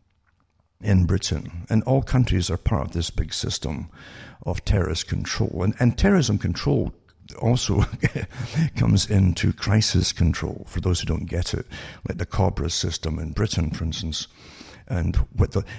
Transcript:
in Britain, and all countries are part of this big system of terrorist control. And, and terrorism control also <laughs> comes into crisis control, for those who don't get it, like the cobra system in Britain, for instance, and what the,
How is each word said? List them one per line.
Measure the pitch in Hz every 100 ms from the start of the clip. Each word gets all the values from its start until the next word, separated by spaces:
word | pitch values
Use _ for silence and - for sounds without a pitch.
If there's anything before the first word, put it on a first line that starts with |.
| _ _ _ _ _ _ _ _
in | 104 95
Britain, | 85 92 - 76 - 85 -
and | 110
all | 127 135
countries | - 127 113 92 87
are | -
part | - 76 -
of |
this | 85 85
big | - 73
system | - 78 - 65 73 82 - - - - - -
of | 87
terrorist | - 104 80 82 -
control. | - 90 - 110 -
And, | 95 -
and | 123 -
terrorism | 196 190 120 104
control | 90 87 143 117 - - _ _ - -
also | 113 123 - - - - - - -
<laughs> | - - 147 165 -
comes | 113 101 -
into | 101 95 87 101
crisis | - - 107 - 92 85
control, | - 82 78 69 - -
for | 87
those | 92 87
who | 80
don't | 80 82
get | 87 87
it, | - - - - - -
like | 90
the |
cobra | - - 95 - 85
system | - 85 76 80 80
in | 80
Britain, | 76 104 - 76
for | 76
instance, | 82 - 82 - - - - - - - -
and | 87 82 87 -
what | - 95
the, | - -